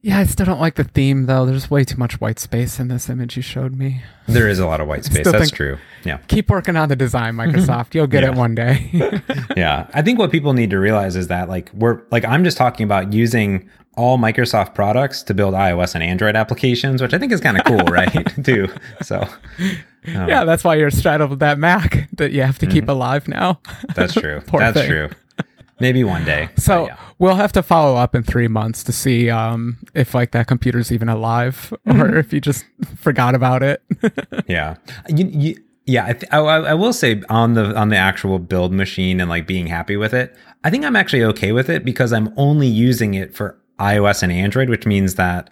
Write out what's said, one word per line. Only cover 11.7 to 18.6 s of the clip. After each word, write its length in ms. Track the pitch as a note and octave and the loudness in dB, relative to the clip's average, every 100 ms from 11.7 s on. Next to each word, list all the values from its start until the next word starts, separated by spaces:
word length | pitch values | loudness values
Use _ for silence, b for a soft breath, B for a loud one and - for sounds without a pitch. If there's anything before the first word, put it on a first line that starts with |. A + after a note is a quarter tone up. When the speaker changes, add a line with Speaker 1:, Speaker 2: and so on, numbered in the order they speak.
Speaker 2:
we're, 280 | G2 A#2 A#2 - | -2 0 -2 -2
like, 120 | A#2+ A2 | -2 0
I'm 180 | C#3 | 2
just 140 | F3+ - | 2 2
talking 260 | B2+ - G#2+ | 0 0 0
about 260 | G2+ F#2+ | 0 0
using 580 | G#2+ A#2 A#2 G#2 F#2+ - b b - | 0 2 2 2 0 -4 b b -2
all 220 | A#2+ B2+ | 0 2
Microsoft 580 | A2+ A2+ A#2+ A2 F#2 - | 0 0 0 0 0 -2
products 480 | G2+ A#2 C#3 - | 0 0 0 -4
to 100 | - | -4
build 220 | G2 G2 F#2+ | 0 0 2
I 160 | G2 | 0
O 80 | F2 | 2
S 160 | F2+ - | -2 -2
and 80 | |
Android 320 | E2 F2+ G#2+ G#2+ | -2 0 0 0
applications, 680 | A2 A#2+ C3 A#2+ C#3 C3 | -2 -2 0 0 -2 -2
which 120 | B2+ | 0
I 40 | E3+ | -2
think 140 | C4 | 0
is 80 | G3 | 0
kinda 220 | C3 G2 | 0 2
cool, 140 | - A2+ | 2 2
<laughs> 120 | - | 2
right? 540 | E2+ F2+ D#3 - - C#3 | 2 2 0 -4 -4 0
Too. 220 | A#2+ | 2